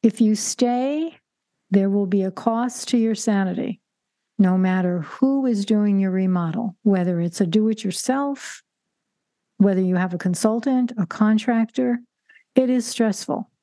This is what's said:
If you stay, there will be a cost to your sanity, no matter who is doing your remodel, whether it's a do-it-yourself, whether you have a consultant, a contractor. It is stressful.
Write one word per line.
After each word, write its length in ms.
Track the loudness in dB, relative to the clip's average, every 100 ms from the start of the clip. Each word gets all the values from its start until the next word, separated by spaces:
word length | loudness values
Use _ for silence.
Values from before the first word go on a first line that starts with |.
If 160 | 2 4
you 120 | 2
stay, 840 | 2 -4 -2 0 0 -2 -2 -6 -8 _ _ _ _ _
there 200 | 0 2
will 160 | 0 0
be 160 | 0
a 80 | -2
cost 580 | -4 -4 -2 -4 -6 -2
to 80 | 0
your 180 | 0
sanity, 680 | 0 0 0 0 -2 -6 -8 _ _ _ _ _ 2
no 180 | 2 4
matter 460 | 2 2 0 -2
who 420 | -6 -2 0 2
is 220 | 0 -2 0
doing 320 | 0 2 2
your 120 | 0
remodel, 640 | 0 0 0 -2 -4 -6 -2
whether 360 | 0 2 0 0
it's 220 | -2 -2
a 40 | 0
do-it-yourself, 1160 | 2 0 -2 -4 -6 -2 -2 -2 -6 -10 -18 _ _ _ _ _ _ _ _ _ _
whether 240 | 2 4
you 140 | 0 0
have 180 | -2
a 40 | -4
consultant, 760 | -4 0 0 0 0 0 0 -2
a 80 |
contractor. 960 | -6 0 2 2 2 0 0 0 -2 -2 -6 _ _ -20 _
It 160 | 2 2
is 160 | 0 -2
stressful. 640 | 0 0 0 -4 -6 -8 _